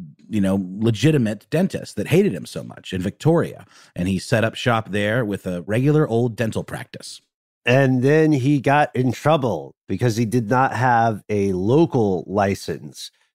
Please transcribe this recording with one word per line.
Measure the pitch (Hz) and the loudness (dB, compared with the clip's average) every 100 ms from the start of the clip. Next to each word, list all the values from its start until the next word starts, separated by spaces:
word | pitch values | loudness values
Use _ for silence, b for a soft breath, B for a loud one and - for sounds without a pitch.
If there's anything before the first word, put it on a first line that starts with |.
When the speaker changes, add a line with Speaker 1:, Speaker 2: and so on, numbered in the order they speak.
| 80 - - | -18 -20 -6
Speaker 1:
you | 107 | -2
know, | 95 98 92 95 | 0 0 -2 -2
legitimate | 113 107 139 151 107 107 - | 0 2 2 2 0 -4 -4
dentists | 156 190 - - | -2 -2 -4 -10
that | - 101 | -8 0
hated | 170 202 | 2 2
him | 92 - | -2 -10
so | - | -12
much | 58 - - | -12 -16 -10
in | 95 | -6
Victoria. | 90 - 147 165 95 - - b b - | -6 -2 2 2 0 -6 -20 b b -6
And | 90 | -2
he | 92 | -2
set | - 113 | 0 0
up | 110 | 0
shop | - 127 113 107 | -2 0 0 -2
there | 101 104 117 | -2 0 -2
with | 107 95 92 | -2 -4 -6
a | 87 | -8
regular | 85 110 139 151 151 | -2 0 2 2 2
old | 117 123 104 | 2 0 -2
dental | 113 107 | -4 -4
practice. | 80 80 - - - - _ _ _ _ | -8 -10 -12 -16 -16 -20 _ _ _ _
Speaker 2:
And | - 127 135 127 | 2 4 4 2
then | 131 156 156 | 4 4 4
he | 147 127 147 | 2 2 0
got | 127 143 151 - | 2 2 2 0
in | 127 | -2
trouble | 110 147 156 127 85 69 _ - | 0 2 2 0 -4 -8 _ -8
because | 98 123 107 | -2 0 0
he | |
did | 117 123 104 | 0 0 2
not | 127 135 | 2 2
have | 110 127 120 117 104 - | 2 2 4 2 -2 -4
a | 104 98 | -2 0
local | 90 98 139 170 127 104 90 - | 0 2 4 4 2 0 0 -2
license. | 98 101 98 - 73 73 - - _ _ | 0 0 -2 -6 -10 -12 -16 -20 _ _